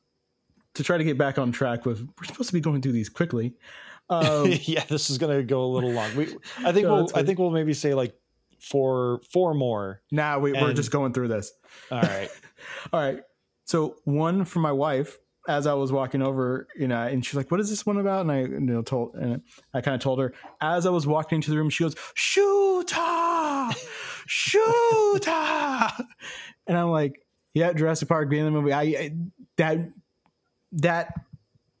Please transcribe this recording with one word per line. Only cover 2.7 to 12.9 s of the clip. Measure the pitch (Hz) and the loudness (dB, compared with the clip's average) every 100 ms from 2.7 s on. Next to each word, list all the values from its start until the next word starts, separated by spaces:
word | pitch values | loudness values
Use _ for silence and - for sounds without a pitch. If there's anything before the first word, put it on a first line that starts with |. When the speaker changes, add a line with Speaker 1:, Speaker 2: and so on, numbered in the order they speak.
| 143 | 0
Speaker 1:
through | 131 | 0
these | 117 107 | 0 -2
quickly. | - 170 120 117 - - - - - - | -2 -2 0 -4 -6 -18 -20 -20 -20 -4
Um, | 170 156 151 160 | 2 2 4 4
Speaker 2:
<laughs> | 165 | 2
Yeah, | - 156 - | 0 -2 -2
this | 147 - | -2 -2
is | 131 | -2
gonna | 156 139 | 0 0
go | 123 135 | 0 0
a | 127 | 0
little | 127 123 | 0 0
long. | 120 107 123 | -2 -2 -2
We, | 156 - - - 208 | -4 -8 -16 -4 2
I | |
think | 185 202 | 2 4
Speaker 1:
No, | |
Speaker 2:
we'll, | 208 | 4
Speaker 1:
that's | 170 | 2
Speaker 2:
I | 165 | 0
Speaker 1:
fine. | 156 | 0
Speaker 2:
think | 185 | 2
we'll | 180 | 0
maybe | 160 156 135 | 2 0 0
say, | 147 | 0
like, | 135 120 - _ _ _ _ | 0 -2 -6 _ _ _ _
four, | - 139 131 127 123 120 - | -4 0 2 0 0 -2 -2
four | 180 175 | 0 2
more. | 147 127 107 98 98 _ | 2 0 -2 -4 -10 _
Speaker 1:
Nah, | 147 151 143 | -2 0 0
we, | 143 | 0
we're | 135 143 | 2 2
Speaker 2:
And | 139 | 0
Speaker 1:
just | 113 | 0
going | 143 131 | 0 0
through | 123 120 | 0 0
this. | 107 101 - _ - - | -2 -4 -14 _ -20 -8
Speaker 2:
All | 123 | 0
right. | 101 98 98 - - _ | 0 0 -6 -10 -20 _
Speaker 1:
<laughs> | - - - | -16 -14 -4